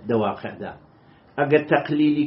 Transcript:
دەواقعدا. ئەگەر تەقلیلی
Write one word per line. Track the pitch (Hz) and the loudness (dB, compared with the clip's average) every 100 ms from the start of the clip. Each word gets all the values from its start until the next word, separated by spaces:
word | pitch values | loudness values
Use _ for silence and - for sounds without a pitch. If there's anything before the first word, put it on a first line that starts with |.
| 107 | -2
دەواقعدا. | 117 101 95 107 101 95 78 - _ _ - - - | 0 0 -4 -10 -10 -12 -14 -20 _ _ -20 -12 -4
ئەگەر | 139 151 147 | 2 2 4
تەقلیلی | 156 - 147 151 147 | 0 0 0 2 2